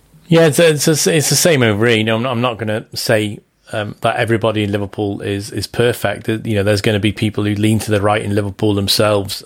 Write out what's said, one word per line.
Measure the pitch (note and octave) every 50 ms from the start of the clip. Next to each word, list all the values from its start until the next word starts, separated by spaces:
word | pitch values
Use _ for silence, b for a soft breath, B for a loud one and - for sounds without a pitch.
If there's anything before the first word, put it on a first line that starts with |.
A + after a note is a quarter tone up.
| _ _ _ - _ -
Yeah, | E3 E3 E3
it's, | D#3+ C3+ -
it's, | E3+ D#3+ D#3 C#3+ - E3 D#3 C#3+ -
it's | F#3 E3+ D#3 C3+ -
the | D3
same | C3+ - F3+ D#3+ C3
over | A#2+ A2+ G#2 G2+ A2+
here. | A#2+ A#2
You | G#2+ G#2+
know, | A2+ A2+
I'm, | A2+ A#2
I'm | C3 B2 A2+
not | B2 B2+ A2+ G#2
gonna | A#2 G#2+ G#2+ A2+ - - -
say, | - - - A2+ G#2+ G#2+ G#2 G#2 - _ _ _ _ _ -
um, | - A2 G#2 G#2+ - -
that | - A#2 -
everybody | - A#2+ G#2+ A2+ A2 A2 A2+ G#2 G#2+ G#2
in | G2+
Liverpool | G2+ G#2 G2+ G2 - - G#2+ G2+ G2+ -
is, | - G#2 G2+ G2+ G2+ -
is | - G#2 -
perfect. | - - - A#2+ B2 A#2 - - G3+ G#3 G3 - -
You | A2 A2 - A#2 G#2+
know, | G2+ G2
there's | G#2 G#2+ G2+
gonna | - A#2 G#2+ G2+
be | G2+ G#2+
people | G2 - A2 G#2+ - - G#2
who | G#2 G#2
lean | G2+ G#2 G#2+ A2+ A2
to | - -
the | G#2 G2+
right | G2 G#2 G#2 G#2+
in | - G#2 G2+
Liverpool | G#2 G2+ G2+ G2 - A2 G#2+ G2+
themselves, | G2+ G2 G2 - - G#2+ G#2+ G#2+ G2+ G2 G2 - - -